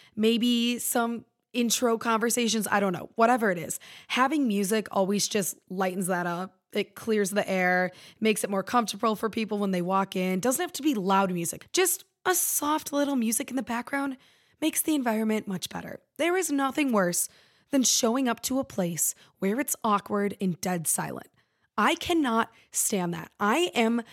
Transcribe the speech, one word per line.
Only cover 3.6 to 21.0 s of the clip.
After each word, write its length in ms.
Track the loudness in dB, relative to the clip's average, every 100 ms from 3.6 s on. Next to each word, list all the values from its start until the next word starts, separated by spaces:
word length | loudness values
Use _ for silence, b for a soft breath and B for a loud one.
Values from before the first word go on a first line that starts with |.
| -6 -10 B B B
having 380 | 0 2 2 2
music 400 | 2 0 0 -2
always 360 | 0 2 2 0
just 280 | -2 -2 -6 -12
lightens 380 | -4 -2 -2 -2
that 180 | -2 -2
up. 320 | -4 -8 _ _
It 240 | -4 -4 -6
clears 340 | -2 0 2
the 180 | 0 0
air, 440 | 2 2 2 0 B B B
makes 240 | 0 0
it 60 | 0
more 140 | -4
comfortable 520 | 0 0 0 -2 -2 0
for 140 | -2
people 300 | -4 -4 -2
when 100 | 0
they 140 | 0
walk 320 | 0 0 0 -2
in. 240 | -2 0
Doesn't 200 | 0 -2
have 140 | -4
to 80 | -2
be 140 | -2 0
loud 360 | 2 2 2
music. 360 | -2 -4 -8 -4
Just 320 | 0 0 0 -8 _ 0
a 80 |
soft 580 | 0 0 -2 0 -2 -2
little 240 | -2 0 0
music 360 | 0 -2 -4
in 60 | -6
the 40 |
background 560 | -4 -6 -4 -4 -4 -6 b b b b
makes 220 | -2 0
the 140 | 0 0
environment 520 | 2 0 0 0 -2
much 220 | -6 -6
better. 300 | -10 -10 -14 _ -2
There 180 | 0 2
is 160 | 0
nothing 400 | 0 0 0 2
worse 380 | 2 2 0 -4 b b b b
than 140 | 2
showing 440 | 2 2 2 2 0
up 140 | -2
to 140 | -2 -2
a 60 |
place 500 | -2 -2 -2 -2 -4 -4 b b
where 220 | -2 0
it's 160 | -2 -2
awkward 520 | 0 0 0 -2 -2 -2
and 180 | -4 -2
dead 260 | -4 -2 -2
silent. 420 | -2